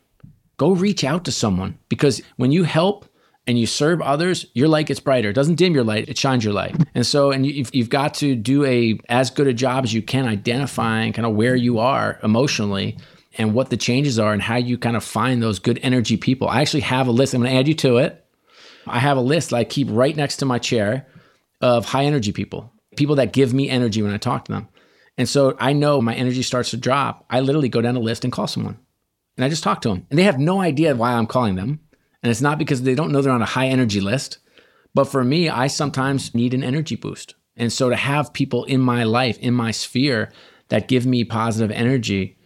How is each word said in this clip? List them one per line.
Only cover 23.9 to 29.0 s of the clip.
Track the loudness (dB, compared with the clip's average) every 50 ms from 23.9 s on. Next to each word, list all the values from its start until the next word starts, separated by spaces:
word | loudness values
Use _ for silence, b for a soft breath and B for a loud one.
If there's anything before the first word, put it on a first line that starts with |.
| 0 0
when | -2 -2 -2
I |
talk | -4 -4 -4 -4 -4 -6
to | -8
them. | -8 -8 -8 -12 b b b b b b b b b
And | -4 -4
so | 0 2 4 4 4 2 0
I | 0 0 2
know | 2 2 2 2 2
my | 2 0 0
energy | 0 -2 -2 -2 -2 -4
starts | -2 -2 -2 -2 -2
to | -6
drop. | -4 -2 0 0 0 0 -2 -6 -10 _ -2
I | 0 0
literally | 2 2 2 2 0 0
go | 0 0
down | 0 0 0
the | 0
list | -2 -2 -4 -2 -4
and | -4
call | -4 -4 -4
someone. | -4 -4 -6 -6 -6 -8 -12 _ _ _ _